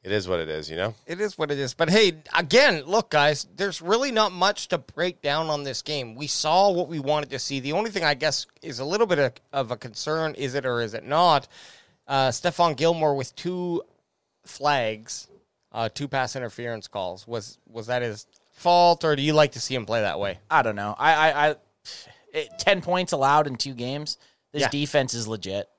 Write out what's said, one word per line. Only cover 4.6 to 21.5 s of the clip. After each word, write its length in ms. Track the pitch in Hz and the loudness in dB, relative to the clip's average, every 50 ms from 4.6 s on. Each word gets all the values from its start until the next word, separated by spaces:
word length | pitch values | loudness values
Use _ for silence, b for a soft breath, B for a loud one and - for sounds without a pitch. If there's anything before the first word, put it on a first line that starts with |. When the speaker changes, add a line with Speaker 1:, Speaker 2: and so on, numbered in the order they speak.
| - - | -4 -4
Speaker 2:
to 80 | - 156 | -4 -4
break 440 | - - - - 170 185 175 _ | -4 -8 -6 -4 -4 -4 -4 _
down 280 | - 147 143 156 160 160 | -4 -2 -2 0 0 -2
on 140 | 151 147 143 | -2 -4 -4
this 180 | 139 127 - | -6 -8 -8
game. 340 | - - 151 143 127 117 113 | -8 -6 -6 -6 -6 -8 -10
We 120 | 120 151 139 | -10 -8 -6
saw 440 | - - - 156 160 185 196 202 | -4 -2 0 2 4 4 4 4
what 180 | 185 175 180 135 | 4 2 -2 -2
we 100 | 170 156 | -4 -6
wanted 300 | 135 135 151 151 147 - | -2 0 0 0 0 -4
to 100 | 135 127 | -6 -8
see. 220 | - - 139 135 | -6 -4 -4 -4
The 100 | 123 139 151 | -4 -2 -2
only 160 | 180 214 226 | -2 -2 -2
thing 140 | 196 202 170 | -4 0 0
I 100 | 151 147 | 0 0
guess 320 | 127 143 156 139 - - _ _ _ | 2 0 -2 -2 -2 -6 _ _ _
is 180 | - 160 135 117 | -16 -14 -10 -8
a 60 | 131 | -6
little 220 | 147 175 214 233 202 | -4 0 0 2 2
bit 120 | 180 147 | 4 2
of, 120 | 139 127 120 - _ _ - | 2 0 0 -6 _ _ -4
of 180 | 139 131 113 | -4 -4 -4
a 60 | 123 110 | -6 -8
concern, 580 | - 123 107 - - 160 156 160 160 156 131 | -8 -14 -12 -8 -4 -4 -2 -2 -2 -4 -4
is 200 | - 139 131 123 | -4 -6 -4 -4
it 100 | 143 131 | -2 -2
or 160 | 131 120 117 | -2 -2 -2
is 120 | 117 110 101 | -2 -4 -6
it 120 | 113 - | -10 -6
not? 420 | 110 143 160 175 175 156 139 - - B B B B B B B B B B _ | -2 2 4 6 6 6 4 2 -4 B B B B B B B B B B _
Uh, 240 | - 139 135 135 131 | -2 0 2 2 2
Stephon 460 | 123 - - 175 160 - 175 170 151 | 0 0 -2 -4 2 2 2 2 2
Gilmore 400 | 117 151 165 170 165 156 151 143 | 2 2 2 2 2 2 0 0
with 180 | 139 131 - _ | 0 -4 -8 _
two 460 | - - 175 180 180 180 175 170 165 - _ _ _ _ _ _ _ _ _ _ _ _ | -8 -8 -6 -6 -4 -4 -4 -4 -4 -6 _ _ _ _ _ _ _ _ _ _ _ _
flags, 840 | - - - 135 147 143 135 120 110 110 107 110 110 - - - _ - _ _ _ _ _ _ _ | -18 -14 -2 0 0 2 2 0 -2 -4 -6 -10 -14 -14 -14 -14 _ -20 _ _ _ _ _ _ _
uh, 160 | - 113 113 110 _ | -6 -4 -4 -4 _
two 160 | - 143 135 | -6 -8 -4
pass 260 | 135 135 127 120 - | -2 -2 -2 -2 -4
interference 520 | 135 127 113 - - 120 120 117 110 101 - | -8 -8 -8 -8 -10 -8 -8 -8 -8 -12 -10
calls. 360 | _ 104 95 90 90 95 - | _ -6 -6 -6 -8 -10 -12
Was, 320 | - 117 113 104 - - _ _ _ | -8 -8 -8 -8 -10 -18 _ _ _
was 180 | 113 113 110 113 | -14 -12 -6 -4
that 140 | 123 123 | -2 -2
his 240 | 120 117 104 110 - _ _ _ _ _ | -2 -4 -6 -8 -12 _ _ _ _ _
fault, 540 | _ - - 175 175 175 175 175 170 170 - | _ -4 2 4 6 6 8 6 6 4 2
or 100 | 160 147 | 0 0
do 60 | 135 | 2
you 100 | 135 151 | 2 2
like 220 | 151 151 151 139 - | 4 4 4 4 2
to 80 | 127 | -6
see 120 | - - 131 | -8 -6 -4
him 100 | 127 110 | -6 -4
play 160 | 98 110 117 | -2 0 0
that 180 | 107 98 82 92 | 0 0 -2 -2
way? 200 | 101 98 92 - _ _ | -4 -4 -6 -8 _ _
Speaker 3:
I 120 | 160 156 131 | 2 2 4
don't 120 | 113 104 | 2 0
know. 200 | 101 101 104 107 - | -2 -4 -6 -4 0
I, 160 | 135 156 160 | 2 2 4
I, 360 | 151 156 160 143 143 147 | 4 4 2 4 4 2
I, 60 | 151 | 2